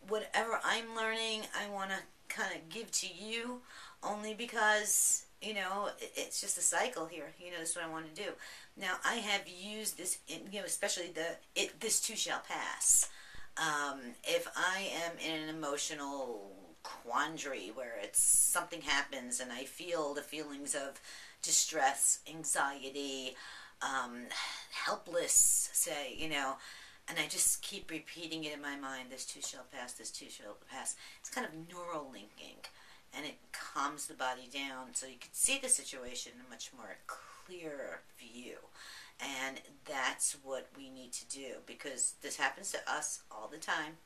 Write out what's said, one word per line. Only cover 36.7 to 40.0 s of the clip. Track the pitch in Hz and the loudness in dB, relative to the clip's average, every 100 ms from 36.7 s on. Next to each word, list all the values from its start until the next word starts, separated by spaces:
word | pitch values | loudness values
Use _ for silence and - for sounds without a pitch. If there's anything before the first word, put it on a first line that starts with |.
more | - 110 - - | -10 -12 -12 -10
clearer | - - - - 180 160 143 120 - - - | -10 -10 -16 -12 -8 -6 -4 -6 -8 -12 -18
view. | 123 120 123 - - - - - - - | -16 -12 -10 -12 -14 -16 -14 -14 -16 -8
And | 139 135 135 135 - - | -4 -2 -2 -4 -12 -18
that's | - 139 | -6 2